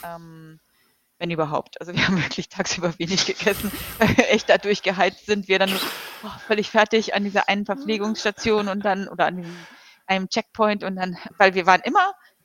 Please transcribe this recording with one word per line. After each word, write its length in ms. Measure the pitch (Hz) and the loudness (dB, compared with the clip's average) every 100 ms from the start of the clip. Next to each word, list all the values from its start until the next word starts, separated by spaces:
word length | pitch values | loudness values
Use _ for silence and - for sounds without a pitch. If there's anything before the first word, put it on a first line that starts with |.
ähm, 560 | 170 170 165 160 160 160 _ _ _ _ _ _ | -14 -14 -16 -20 -20 -20 _ _ _ _ _ _
wenn 120 | 170 | -4
überhaupt. 500 | 165 156 147 - - | -2 0 -2 -6 -12
Also 120 | 165 | -8
wir 140 | 175 - | -2 2
haben 80 | 185 | 2
<laughs> 160 | 143 | 0
wirklich 160 | - - | -4 -10
tagsüber 460 | - 190 - 175 160 | -6 -4 -2 -2 -4
wenig 260 | 170 185 - | -2 -2 -2
gegessen, 460 | - 190 202 208 - - - | -2 -2 -2 -4 -8 -12 0
weil 180 | 214 - | 2 4
wir 120 | - | 4
echt 200 | 214 - | 2 4
da 100 | 196 | 2
durchgeheizt 680 | 202 208 - 185 190 - - | 4 -2 -2 0 0 -2 -4
sind. 220 | 208 180 | -4 2
Wir 100 | 190 | 4
dann, 140 | 190 190 - - - - | 4 2 -4 -8 -12 -14
oh, 40 | 214 - - | -14 -14 -2
völlig 240 | 214 202 | 0 2
fertig 460 | 226 214 226 208 - | 2 4 2 0 -2
an 80 | |
dieser 260 | 202 196 - | 0 0 0
einen 160 | 196 208 | 0 -2
Verpflegungsstation 1000 | 196 196 220 208 220 220 202 233 214 208 | -6 -4 -2 -2 -2 -4 -2 0 0 0
und 180 | 190 202 | -2 -2
dann, 220 | 190 196 | -2 -4
oder 180 | 175 156 | 0 0
an 120 | 180 | 0
diesem, 180 | 170 175 165 - - _ - | -10 -14 -18 -20 -20 _ -2
einem 240 | 190 185 | -2 0
Checkpoint 540 | - - - 214 208 | -4 -6 0 2 2
und 120 | 190 185 | -4 -4
dann, 220 | 185 170 202 - | -6 -6 -12 4
weil 160 | 190 185 | 4 4
wir 100 | 175 | 4
waren 160 | 180 | 4
immer, 300 | 208 370 381 381 _ _ | 4 2 2 -2 _ _